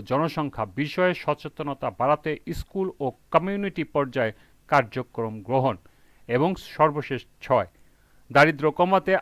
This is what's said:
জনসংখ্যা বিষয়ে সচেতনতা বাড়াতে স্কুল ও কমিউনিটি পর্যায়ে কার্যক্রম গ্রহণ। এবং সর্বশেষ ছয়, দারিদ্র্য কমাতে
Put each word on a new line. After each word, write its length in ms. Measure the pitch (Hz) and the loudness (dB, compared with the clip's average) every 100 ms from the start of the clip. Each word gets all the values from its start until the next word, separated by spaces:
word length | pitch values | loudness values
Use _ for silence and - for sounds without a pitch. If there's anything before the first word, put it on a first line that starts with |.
জনসংখ্যা 640 | 104 135 160 160 143 - 107 | -2 -2 -2 -2 -6 -6 -6
বিষয়ে 480 | 143 151 - 180 | -4 -4 0 0
সচেতনতা 720 | 175 - 147 151 - 147 135 127 | 0 -4 -4 -6 -10 -8 -6 -6
বাড়াতে 400 | - 127 151 156 147 - | -2 2 2 -2 -8 -8
স্কুল 340 | 160 - 196 190 - | -10 -8 -6 -6 -4
ও 60 | 135 - - | -6 -6 0
কমিউনিটি 540 | 165 185 202 202 - | 0 2 -4 -4 -6
পর্যায়ে 480 | 151 147 135 131 110 - _ _ - | -4 -2 -2 0 -2 -4 _ _ 0
কার্যক্রম 680 | 147 117 131 - - 113 110 | 2 2 -4 -8 -6 -6 -6
গ্রহণ। 340 | 101 131 131 98 - _ _ _ - | -2 0 0 -2 -10 _ _ _ -2
এবং 260 | 123 170 180 - - | 0 0 -2 -6 2
সর্বশেষ 440 | 156 147 - 127 - _ | 2 2 -6 -8 -10 _
ছয়, 280 | - 123 92 _ _ _ _ _ - | 0 0 0 _ _ _ _ _ 2
দারিদ্র্য 400 | 139 156 143 156 | 6 6 4 0
কমাতে 420 | 143 180 190 185 185 | 2 4 4 2 0